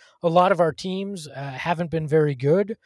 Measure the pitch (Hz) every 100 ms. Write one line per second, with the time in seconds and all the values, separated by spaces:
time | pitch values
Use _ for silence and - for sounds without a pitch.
0 | _ _ 170 175 185 175 165 - 185 185
1 | 196 190 147 139 139 131 165 170 170 160
2 | 151 156 151 127 139 185 202 226